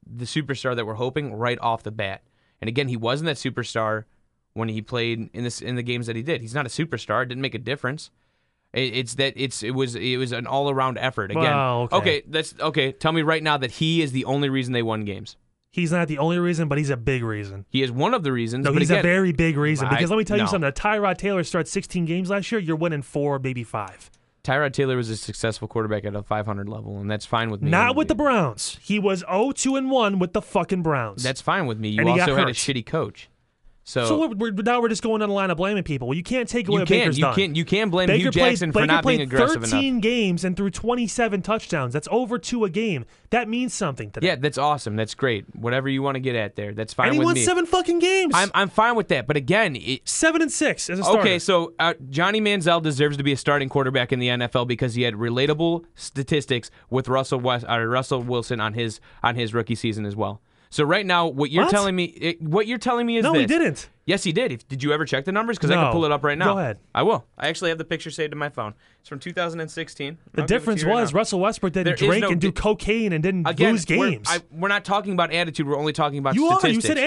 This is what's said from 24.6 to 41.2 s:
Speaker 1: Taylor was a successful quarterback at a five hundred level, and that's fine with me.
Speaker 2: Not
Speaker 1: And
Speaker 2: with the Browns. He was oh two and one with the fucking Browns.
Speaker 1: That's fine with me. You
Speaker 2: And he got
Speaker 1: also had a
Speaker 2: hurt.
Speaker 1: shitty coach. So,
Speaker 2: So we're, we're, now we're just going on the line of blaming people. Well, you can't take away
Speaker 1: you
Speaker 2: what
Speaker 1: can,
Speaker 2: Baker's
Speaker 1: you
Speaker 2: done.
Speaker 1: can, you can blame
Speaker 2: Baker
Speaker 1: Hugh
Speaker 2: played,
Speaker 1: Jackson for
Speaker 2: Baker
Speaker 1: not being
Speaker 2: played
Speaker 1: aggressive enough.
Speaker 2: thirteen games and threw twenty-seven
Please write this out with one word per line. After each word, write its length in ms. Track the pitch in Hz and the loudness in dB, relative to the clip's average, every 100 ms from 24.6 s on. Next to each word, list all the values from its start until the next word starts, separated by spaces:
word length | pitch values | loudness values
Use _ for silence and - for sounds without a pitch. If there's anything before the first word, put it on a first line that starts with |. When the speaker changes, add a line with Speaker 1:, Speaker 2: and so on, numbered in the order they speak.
| 151 | 2
Speaker 1:
Taylor 220 | - 135 127 | 2 2 2
was 120 | 113 | -2
a 80 | 110 | -6
successful 500 | - - 113 107 107 | -8 -4 -4 -4 -6
quarterback 380 | 117 110 104 104 | -4 -2 -2 -4
at 100 | 104 | -8
a 80 | |
five 220 | 104 107 107 | -4 -4 -4
hundred 240 | 101 101 | -6 -6
level, 280 | 107 104 101 | -10 -10 -8
and 100 | 101 | -6
that's 160 | 107 - | -6 -2
fine 240 | 117 113 | -2 0
with 100 | 101 | -2
me. 80 | 147 | 2
Speaker 2:
Not 180 | 175 240 | 2 2
Speaker 1:
And 80 | 269 | 2
Speaker 2:
with 100 | 302 | 0
the 80 | 254 | 0
Browns. 640 | 294 233 143 107 - - | 2 2 2 -2 -10 -10
He 160 | - 208 | -2 0
was 240 | 196 185 175 | 2 0 -2
oh 240 | 185 269 | 0 0
two 240 | - 262 269 | 0 0 0
and 160 | 262 | 2
one 260 | 262 208 196 | 2 2 2
with 140 | 175 | 0
the 80 | 214 | -2
fucking 400 | - 196 160 185 | 0 -2 0 0
Browns. 400 | 160 139 110 101 | 0 0 -2 -4
Speaker 1:
That's 180 | 123 131 | -4 -2
fine 240 | - 185 139 | 0 0 0
with 120 | 110 | -2
me. 100 | 107 | -2
You 100 | 110 | 2
Speaker 2:
And 80 | 170 | 4
he 60 | 135 | 4
got 140 | 143 | 4
Speaker 1:
also 60 | 135 | 4
had 100 | 131 | 2
a 20 | |
Speaker 2:
hurt. 80 | 117 | 0
Speaker 1:
shitty 300 | - 127 - | -2 -2 -2
coach. 440 | 160 110 - - _ _ _ - _ - | -4 -4 -8 -20 _ _ _ -20 _ -6
So, 200 | 131 117 | -2 2
Speaker 2:
So 220 | 302 320 | 2 0
we're, 80 | 208 | 0
we're, 160 | 226 | -2
now 300 | 196 220 247 | 0 0 2
we're 80 | 233 | 2
just 120 | 220 | 0
going 220 | 226 214 | 0 0
on 60 | 208 | 0
the 40 | |
line 160 | 202 190 | 0 0
of 80 | 165 | 0
blaming 240 | 190 208 | 0 -2
people. 260 | 156 139 123 | -2 -4 -2
Well, 80 | 160 | -4
you 60 | |
can't 260 | 175 254 220 | -2 -2 -2
take 200 | 240 185 | -2 0
away 80 | - | 0
Speaker 1:
you 40 | |
Speaker 2:
what 60 | 156 | 4
Speaker 1:
can, 100 | 220 | 4
Speaker 2:
Baker's 180 | 185 135 | 4 4
Speaker 1:
you 60 | |
Speaker 2:
done. 100 | 139 | 2
Speaker 1:
can, 220 | 117 185 151 | 4 0 0
you 100 | 160 | 0
can 240 | 196 214 | 2 2
blame 160 | 180 185 | 2 2
Speaker 2:
Baker 200 | 208 269 | 2 2
Speaker 1:
Hugh 60 | |
Speaker 2:
played, 180 | 175 175 | 4 4
Speaker 1:
Jackson 200 | 175 170 | 4 2
for 100 | - | 2
Speaker 2:
Baker 120 | 151 | 4
Speaker 1:
not 100 | 165 | 4
being 140 | 262 240 | 4 2
Speaker 2:
played 40 | 135 | 2
Speaker 1:
aggressive 280 | 131 269 330 | 4 4 2
enough. 60 | 233 | 0
Speaker 2:
thirteen 280 | 269 269 247 | 0 2 2
games 440 | 220 247 196 175 | 2 2 2 0
and 120 | 185 180 | -2 -2
threw 140 | 202 | -4
twenty-seven 720 | - 220 247 226 - | -2 -2 -2 -2 0